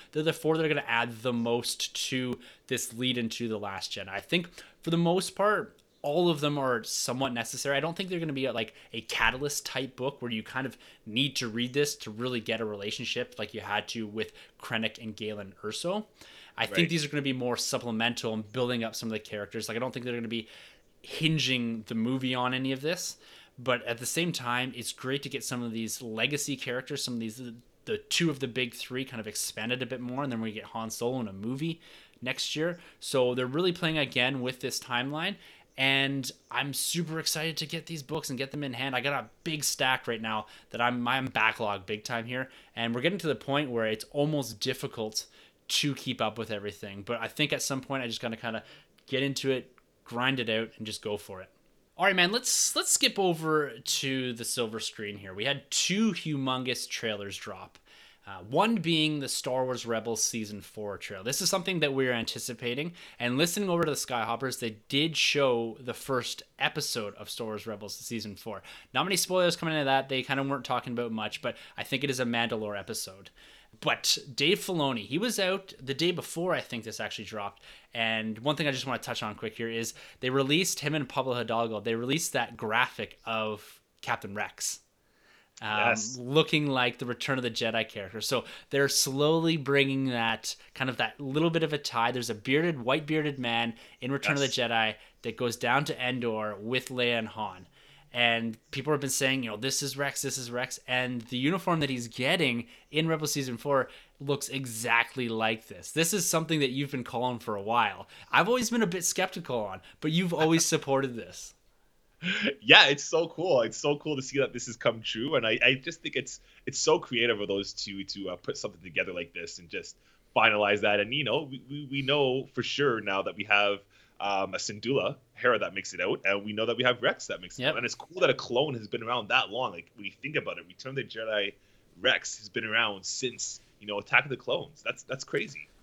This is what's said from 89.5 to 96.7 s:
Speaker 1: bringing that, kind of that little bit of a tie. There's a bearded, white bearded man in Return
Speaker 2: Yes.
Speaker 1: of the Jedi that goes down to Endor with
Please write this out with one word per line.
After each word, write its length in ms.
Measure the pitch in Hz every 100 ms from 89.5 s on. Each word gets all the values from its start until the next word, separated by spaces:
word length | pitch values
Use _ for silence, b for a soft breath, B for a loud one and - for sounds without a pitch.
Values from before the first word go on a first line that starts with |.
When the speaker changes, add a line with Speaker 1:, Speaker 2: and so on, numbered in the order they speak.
| 160
Speaker 1:
bringing 500 | 131 139 139 135 135
that, 500 | 120 113 110 - - b
kind 160 | - 131
of 60 | 120
that 240 | 110 -
little 300 | 143 143 165
bit 120 | 165
of 100 | 156
a 60 | 147
tie. 320 | - 117 117
There's 200 | 123 117
a 40 |
bearded, 460 | 107 123 139 170 147
white 260 | 113 147 151
bearded 320 | 156 151 131
man 360 | 120 117 117 113 B B
in 100 | 127
Return 260 | 139 - 143
Speaker 2:
Yes. 60 | 135
Speaker 1:
of 60 | 127
the 40 |
Jedi 340 | 117 113 110 107 b b
that 140 | 117 110
goes 200 | 123 110
down 280 | 120 131
to 200 | 151 143 123
Endor 480 | 127 117 110 107 101
with 300 | 107